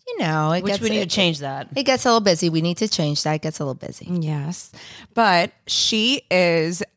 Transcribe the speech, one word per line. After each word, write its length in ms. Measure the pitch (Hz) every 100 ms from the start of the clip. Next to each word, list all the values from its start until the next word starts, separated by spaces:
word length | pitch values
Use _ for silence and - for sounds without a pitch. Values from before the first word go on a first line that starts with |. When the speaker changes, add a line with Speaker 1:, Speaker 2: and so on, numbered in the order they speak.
| 508
Speaker 1:
You 100 | 453
know, 320 | 165 156 156
it 120 | 175
Speaker 2:
Which 80 | 196
Speaker 1:
gets, 100 | 202
Speaker 2:
we 60 | 220
need 80 | 214
to 60 |
Speaker 1:
it, 60 | 185
Speaker 2:
change 300 | 208 175 147
that. 300 | 139 135 - 262
Speaker 1:
it 80 |
gets 200 | 269 247 254
a 40 |
little 100 | 226
busy. 300 | 202 165 175
We 120 | 160
need 160 | 170 175
to 100 | 214
change 340 | - 151 151
that. 120 | 151 156
It 60 |
gets 160 | 160 -
a 40 |
little 120 | 143 -
busy. 320 | - - -
Speaker 3:
Yes. 600 | 180 156 151 147 180 - - - - -
But 380 | 233 214 175 202 - -
she 560 | - - 220 233 285 -
is 500 | 180 175 165 160 175 -